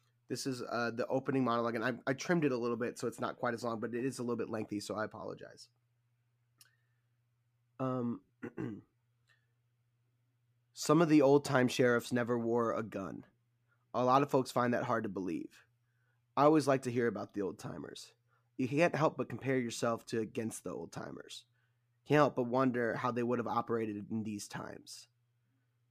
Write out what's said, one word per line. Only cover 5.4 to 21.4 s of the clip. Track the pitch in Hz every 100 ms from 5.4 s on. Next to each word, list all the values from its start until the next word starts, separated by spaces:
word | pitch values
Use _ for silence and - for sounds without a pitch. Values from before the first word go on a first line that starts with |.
| - - - _ _ _ _ _ _ _ _ _ _ _ _ _ _ _ _ _ _ _ _ -
Um, | 131 127 120 - _ _ - -
<clears throat> | 127 104 - _ _ _ _ _ _ _ _ _ _ _ _ _ _ _ _ _ _
"Some | - - 156
of | 165
the | 151
old-time | 135 143 139 135 123
sheriffs | - 123 120 -
never | 123 117 120
wore | 113 120 113
a | 101
gun. | 110 101 90 55 - _ _ _ _ _ _
A | 117
lot | 127 131
of | 139
folks | 135 131
find | 123 120
that | 117
hard | 120 113
to | 110
believe. | 98 92 78 - - _ _ _ _ _ _ _ -
I |
always | 147 156 135
like | 135
to | 131
hear | 120 117
about | 101 101
the | 104
old-timers. | 92 107 117 85 69 - - _ _ _ _ -
You | 127
can't | 143 170
help | 143 156 -
but | 123
compare | 113 131 131
yourself | 117 - 117 113 -
to, | 117
against | 110 123 110 -
the | 90
old-timers. | 82 82 - - 67 - -